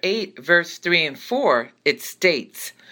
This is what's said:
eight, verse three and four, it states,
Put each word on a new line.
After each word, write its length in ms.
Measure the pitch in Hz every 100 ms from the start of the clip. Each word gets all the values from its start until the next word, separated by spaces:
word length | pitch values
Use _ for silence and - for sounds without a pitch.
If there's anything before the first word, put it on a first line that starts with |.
eight, 360 | 185 220 202 -
verse 400 | - 175 170 -
three 280 | 180 175 151
and 120 | 135
four, 520 | - 254 233 120 113 _
it 180 | 147 139
states, 720 | - - 185 147 - - - - -